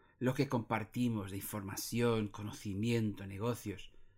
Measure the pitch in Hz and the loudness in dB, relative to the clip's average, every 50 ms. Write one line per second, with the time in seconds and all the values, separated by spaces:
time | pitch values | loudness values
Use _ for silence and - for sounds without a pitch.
0 | _ _ _ - 123 127 135 - 135 135 - 120 107 - 117 110 107 - - 123 | _ _ _ 0 2 2 4 4 2 2 2 0 0 0 0 -2 -2 -2 0 2
1 | 123 120 113 107 95 95 95 98 - - - 107 98 98 95 - - - 117 117 | 2 2 2 0 -2 -4 -6 -6 -6 -4 -4 -4 -4 -4 -6 -6 -4 -2 2 4
2 | 120 120 113 110 107 101 - - 104 107 - - - 107 95 98 110 120 117 117 | 4 4 4 4 2 0 -2 -4 -6 -6 -6 -6 -4 -4 0 0 2 4 4 4
3 | 110 107 98 92 98 98 98 98 107 120 117 - - 107 90 - - - - - | 4 2 0 -2 -6 -8 -6 -4 -2 -2 -2 -2 -4 -6 -6 -8 -10 -14 -16 -20
4 | - - - | -20 -20 -20